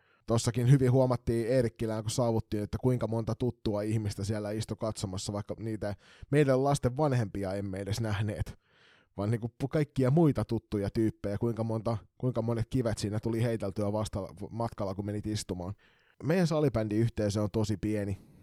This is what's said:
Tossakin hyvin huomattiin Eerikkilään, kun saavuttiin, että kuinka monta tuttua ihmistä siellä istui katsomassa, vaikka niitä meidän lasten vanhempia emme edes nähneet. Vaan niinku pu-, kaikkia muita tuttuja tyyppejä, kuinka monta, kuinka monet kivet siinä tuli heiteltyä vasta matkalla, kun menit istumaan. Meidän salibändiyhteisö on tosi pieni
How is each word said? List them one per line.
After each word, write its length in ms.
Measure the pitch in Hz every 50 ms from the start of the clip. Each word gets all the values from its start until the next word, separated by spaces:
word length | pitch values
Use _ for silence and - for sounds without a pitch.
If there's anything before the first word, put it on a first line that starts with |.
| _ _ _ _ _
Tossakin 440 | - 113 117 - 120 101 127 120 123
hyvin 200 | 143 135 131 123
huomattiin 560 | 123 135 127 127 123 - - - 117 117 117
Eerikkilään, 560 | 110 131 131 117 110 - - 117 110 110 110 107
kun 80 | 110
saavuttiin, 520 | - - 120 117 113 113 - _ 110 107 104
että 140 | - -
kuinka 300 | - - 127 127 113 113
monta 280 | 107 113 117 113 113 113
tuttua 460 | - 127 120 - - _ 113 101 104
ihmistä 420 | 107 110 107 113 104 98 - - 95
siellä 280 | 98 110 107 104 104
istui 260 | 107 110 104 - 107 -
katsomassa, 540 | 113 110 104 - - 98 92 95 - - 104
vaikka 220 | 104 - - - -
niitä 360 | 107 113 110 98 110 104 101 - - - - - - -
meidän 340 | 135 151 147 135 131 131 135
lasten 340 | 139 143 - - 123 123
vanhempia 560 | 135 156 143 131 123 110 95 87 101 98 92 95
emme 240 | 101 98 98 92 95
edes 220 | 101 98 98 -
nähneet. 580 | 113 110 98 98 107 104 98 78 - - - - _ _ _ _ _ - - _ _ _ _
Vaan 140 | 95 101 104
niinku 200 | 120 104 117 117 - _ 139
pu-, 40 |
kaikkia 440 | 127 - 156 151 - _ 127 127 123
muita 340 | 139 170 170 147 123 107 104
tuttuja 440 | - 117 110 - _ 107 104 98 95
tyyppejä, 480 | - 117 110 107 - _ - 101 101
kuinka 260 | 101 123 117 110 110 113
monta, 340 | 113 113 113 98 120 117 95 - _ _
kuinka 240 | - 123 127 - 120
monet 260 | 113 117 117 117 117 -
kivet 280 | - 127 117 113 104
siinä 220 | - - 101 104 107
tuli 240 | - 113 117 113 117
heiteltyä 480 | 120 113 110 104 98 92 - 104 101
vasta 360 | 104 107 107 - - 104 92 - - 90 101 -
matkalla, 460 | - 113 117 113 - - 104 95 95
kun 100 | 95 101
menit 220 | 101 101 104 101
istumaan. 460 | 107 104 101 - - 95 90 87 95 101 - _ _ _ _ _ _ _ _ -
Meidän 240 | 131 170 190 175
salibändiyhteisö 960 | 156 170 151 151 135 - 113 110 107 104 110 117 117 - - 104 101 95 107 107
on 80 | 104
tosi 260 | - 113 107 - 107
pieni 440 | 87 - 107 107 104 101 101 95 - - - - -